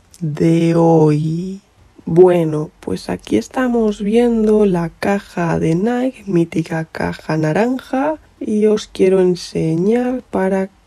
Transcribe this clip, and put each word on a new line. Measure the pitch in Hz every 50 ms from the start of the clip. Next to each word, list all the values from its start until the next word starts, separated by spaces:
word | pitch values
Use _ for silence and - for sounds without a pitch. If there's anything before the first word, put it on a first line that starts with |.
| _ _ - -
de | 170 156 147 156 170 165 165 165 170 165 165
hoy. | 165 165 165 165 160 156 151 151 147 156 156 160 170 180 190 190 196 - _ _ _ _ _ _ - -
Bueno, | - 170 165 185 185 180 175 165 156 156 151 151 170 - _
pues | - - 190 180 - -
aquí | 180 175 - - -
estamos | 214 233 - - 262 262 254 240 233 220 214 208 208 214
viendo | 202 220 233 240 240 233 220 220 214 214 214 208
la | 202 175 175 170 165
caja | - - - 202 202 202 - - - 185 170 165 160 165
de | 170 160 165
Nike, | 175 196 233 247 247 254 262 254 - 202
mítica | 196 170 170 170 165 - 165 165 - 170 160 160
caja | - - - 175 - 170 - - - 156
naranja, | 160 156 156 156 185 214 247 262 247 - - - 262 277 302 311 302 - _ _ -
y | - - 214 214 208
os | 214 208 214 - -
quiero | - - 196 190 185 190
enseñar | 185 180 180 170 - - - 170 165 160 160 165 175 208 226 240 247 247 254 254 - _
para | - 196 190 190 190 190 190 196 _ _ _